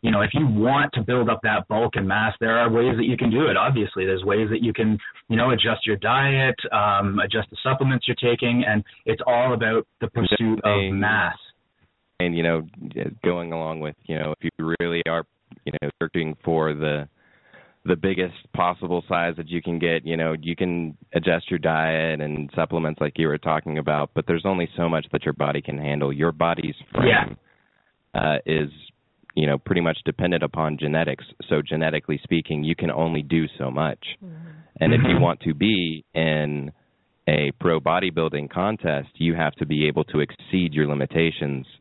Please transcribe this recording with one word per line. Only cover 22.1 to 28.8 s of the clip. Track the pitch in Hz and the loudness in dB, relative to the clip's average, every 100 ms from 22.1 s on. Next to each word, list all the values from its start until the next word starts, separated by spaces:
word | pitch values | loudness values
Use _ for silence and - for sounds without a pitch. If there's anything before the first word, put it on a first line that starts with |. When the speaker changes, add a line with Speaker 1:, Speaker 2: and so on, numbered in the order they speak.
| 78 | -2
Speaker 2:
and | 76 76 71 - | -4 -6 -6 -2
supplements | 80 85 80 78 | -2 0 -2 -2
like | 76 - | -4 0
you | 80 | 0
were | 76 | 0
talking | 82 78 82 78 | 0 -2 -2 -4
about, | 71 76 73 - | 0 0 0 -4
but | 78 | -2
there's | 85 98 | 0 0
only | 95 85 - | -2 -2 -2
so | 85 | 0
much | 82 - | -2 -2
that | 73 - | -4 -4
your | |
body | 71 73 73 | -2 -2 -2
can | 73 73 | -4 -6
handle. | 73 73 71 | -4 -2 -2
Your | 71 80 | 0 -2
body's | 76 82 82 - - - | 0 0 0 -4 -8 -8
frame, | - - - - - _ _ _ _ _ _ _ | 0 4 4 0 -8 _ _ _ _ _ _ _
Speaker 1:
Yeah. | - | -2
Speaker 2:
uh, | 80 76 - | 0 0 0
is, | 80 73 76 | -2 -2 -8